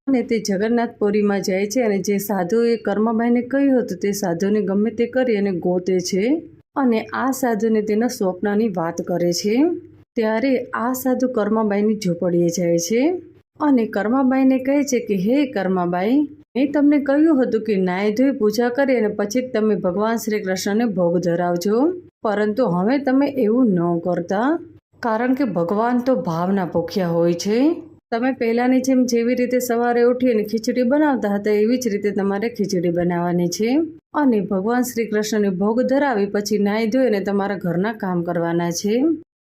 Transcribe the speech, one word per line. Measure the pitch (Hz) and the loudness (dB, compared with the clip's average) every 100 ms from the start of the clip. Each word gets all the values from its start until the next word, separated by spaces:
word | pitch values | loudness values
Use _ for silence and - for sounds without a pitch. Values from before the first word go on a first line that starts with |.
| - | -2
અને | 254 | -2
તે | 240 226 | 0 -2
જગન્નાથપુરીમાં | 208 190 220 233 233 - 208 208 208 202 | -2 -2 0 0 -2 -2 0 2 2 0
જાય | 190 190 208 | 0 -2 -2
છે | 247 | 0
અને | 226 196 | 0 0
જે | 180 202 | 0 -2
સાધુએ | 202 196 175 226 233 226 | -2 -2 0 0 2 0
કરમાબાઈને | 208 202 220 220 240 240 | -2 0 0 0 2 0
કહ્યું | 240 269 277 254 | 0 0 2 2
હતું | - 180 | 0 -4
તે | 202 | -4
સાધુને | 202 190 170 196 214 | -2 -2 -2 0 0
ગમે | 185 196 220 | 0 0 0
તે | 220 240 | 0 -2
કરી | 254 247 208 | 0 0 0
અને | 202 | 0
ગોતે | 175 180 180 180 185 | -2 0 -2 0 -2
છે | 180 185 220 330 - - _ - | 0 0 0 -2 -4 -18 _ -2
અને | 254 220 220 | 0 0 -2
આ | - 247 | -4 -4
સાધુને | 254 254 220 226 220 | -2 -2 0 0 0
તેના | 214 214 240 | 0 0 0
સ્વપ્નની | - 190 180 208 208 226 | 0 -2 -2 -2 0 0
વાત | 175 165 170 | -2 -4 -4
કરે | 170 175 175 | -4 -2 0
છે. | 175 208 233 330 339 - - _ | 0 0 2 2 0 -8 -20 _
ત્યારે | - 220 220 269 247 254 | -4 0 0 0 0 -2
આ | 226 233 | -4 -4
સાધુ | 254 262 254 254 | -2 -2 0 0
કરમાબાઈની | 247 202 220 214 202 214 208 | 0 0 0 0 0 0 0
ઝૂંપડીએ | 185 170 185 175 170 | -2 -2 0 2 2
જાય | 170 170 170 | 0 0 0
છે | 170 226 294 370 - - _ - | 0 0 0 -2 -8 -20 _ -4
અને | 302 254 214 | 2 2 2
કરમાબાઈને | 208 202 262 262 262 262 262 | -2 0 2 2 4 4 2
કહે | 262 285 | 2 0
છે | 277 233 | 0 -2
કે, | - | -2
"હે | 196 190 269 285 | -2 2 2 0
કરમાબાઈ, | 202 185 190 175 175 190 277 294 - - 240 | -2 -2 0 0 0 0 0 0 -6 -8 -2
મેં | 277 | 0
તમને | 294 285 294 | 2 4 4
કહ્યું | 294 285 320 277 | 2 4 4 4
હતું | 233 220 | 2 0
કે | 214 196 | 0 0
નાહી | 180 180 214 | 0 0 0
ધોઈ | 214 269 | 2 2
પૂજા | 277 214 214 240 | 2 0 2 0
કરી | 240 277 240 | 0 0 2
અને | 214 | 0
પછી | 214 208 254 | -2 -2 -2
જ | 254 | -2
તમે | 214 214 | 0 0
ભગવાન | 196 180 185 220 226 | 0 0 0 0 -2
શ્રી | 226 208 | -2 -4
કૃષ્ણને | 190 185 202 208 | -2 -4 -2 0
ભોગ | 240 185 175 175 | 0 0 0 2
ધરાવજો, | 175 170 175 175 202 220 311 359 - _ | 0 0 0 0 0 2 0 -2 -10 _
પરંતુ | 226 202 214 208 | -4 0 0 0
હવે | 240 175 196 277 | 0 0 0 0
તમે | 277 262 277 | 2 2 0
એવું | 269 208 240 240 | 0 0 2 2
ન | 180 170 170 | 2 0 0
કરતા, | 175 175 175 196 262 330 - - _ _ | -2 -4 -2 -2 0 -2 -6 -20 _ _
કારણ | 240 220 247 | -4 -2 0
કે | 262 | 0
ભગવાન | 262 170 170 208 233 247 | -2 -2 0 0 0 0
તો | 247 | 0
ભાવના | 254 180 165 180 196 | 0 0 -2 0 0
ભૂખ્યા | 175 175 165 202 175 | 0 -2 -2 -2 0
હોય | 170 170 | 2 2
છે. | 175 196 226 294 339 - - _ | 0 0 2 2 0 -6 -20 _
તમે | 233 254 | -4 -2
પહેલાંની | 254 233 233 247 262 | -2 0 0 2 2
જેમ | 262 254 | 2 2
જેવી | 247 233 233 | 2 2 2
રીતે | 247 247 247 | 0 0 0
સવારે | 254 233 240 240 | 0 0 2 2
ઉઠી | 240 254 254 | 2 2 2
અને | 220 | 0
ખીચડી | 208 220 226 233 | 0 -2 -2 0
બનાવતા | 240 285 302 247 202 | 2 2 2 2 0
હતા | 202 208 | -2 0
એવી | 208 214 247 | 2 2 0
જ | 247 | 0
રીતે | 202 208 | -2 -2
તમારે | 196 196 202 233 | -2 -2 -2 -4
ખીચડી | 240 196 185 170 | -4 -2 0 0
બનાવવાની | 170 175 175 175 175 175 | 0 0 0 0 0 0
છે | 175 220 285 320 - _ | -2 0 0 -2 -6 _
અને | 302 285 214 | 0 2 2
ભગવાન | 180 190 202 247 | 0 -2 0 0
શ્રી | 247 220 220 | -2 -4 -2
કૃષ્ણને | 214 208 220 202 | -2 0 0 0
ભોગ | 180 202 226 | 0 0 0
ધરાવી | 254 269 285 214 202 | 0 0 0 0 0
પછી | 202 208 208 | -2 -2 0
નાહી | 202 214 226 | 0 0 0
ધોઈ | 262 254 | 2 2
અને | 202 | 0
તમારા | 196 202 196 190 | 0 -2 -2 -4
ઘરના | 175 170 208 | -2 -2 -2
કામ | 220 190 180 | -4 -4 -2
કરવાના | 170 170 170 170 170 | -2 -2 -2 0 -2
છે." | 170 202 233 311 311 - _ | -2 -2 0 0 -2 -8 _